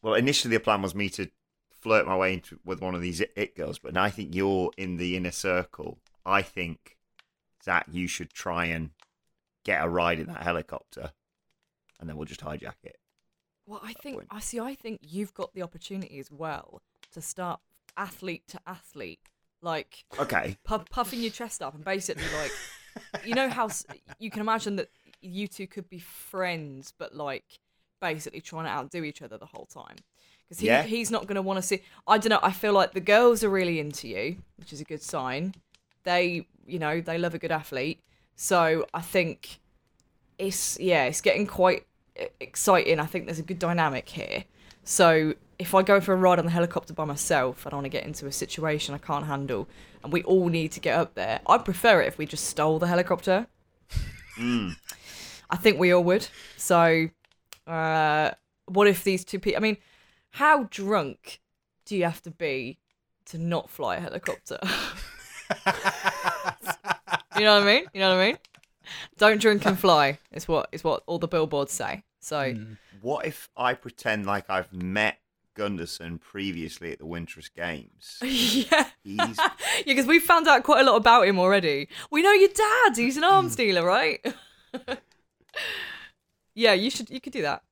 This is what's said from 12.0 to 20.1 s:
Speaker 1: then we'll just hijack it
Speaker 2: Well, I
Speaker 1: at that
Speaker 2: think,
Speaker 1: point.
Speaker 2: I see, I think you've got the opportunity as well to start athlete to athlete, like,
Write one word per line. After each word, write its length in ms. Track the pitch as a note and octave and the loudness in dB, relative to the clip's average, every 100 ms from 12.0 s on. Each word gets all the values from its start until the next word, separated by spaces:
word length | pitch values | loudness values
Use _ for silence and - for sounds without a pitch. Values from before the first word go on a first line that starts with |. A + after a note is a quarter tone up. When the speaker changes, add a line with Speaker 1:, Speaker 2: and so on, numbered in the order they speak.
| E2 | -16
Speaker 1:
then 80 | D2+ | -12
we'll 100 | D#2 | -14
just 160 | - | -14
hijack 320 | D2+ D2+ - - | -14 -14 -16 -20
it 140 | - _ _ _ _ _ _ _ _ | -20 _ _ _ _ _ _ _ _
Speaker 2:
Well, 140 | G#3 | -18
I 60 | G#3 | -18
Speaker 1:
at 60 | A3+ | -18
that 60 | |
Speaker 2:
think, 140 | D4 C4 | -16 -16
Speaker 1:
point. 120 | - | -16
Speaker 2:
I 80 | G#3 | -14
see, 220 | - A#3 | -10 -10
I 140 | A#3+ C4+ | -10 -12
think 240 | A3+ A3 | -14 -16
you've 320 | D3+ F3 G#3 | -12 -10 -10
got 200 | - F3 | -10 -12
the 80 | F#3+ | -10
opportunity 580 | E3+ E3+ - F#3+ F#3 C#3+ | -14 -14 -14 -12 -12 -16
as 100 | C3+ | -18
well 520 | D3 D#3+ D3 - - _ _ _ | -12 -10 -10 -14 -20 _ _ _
to 80 | - | -18
start 360 | D#3+ - F3+ - _ _ _ - | -16 -10 -10 -10 _ _ _ -12
athlete 500 | F#3+ - F#3 E3+ _ | -12 -10 -12 -12 _
to 120 | - - | -20 -18
athlete, 540 | F3+ _ D3+ F#2+ E2 _ _ _ _ | -18 _ -16 -16 -16 _ _ _ _
like, 440 | E3+ D#3+ - - _ | -6 -6 -8 -20 _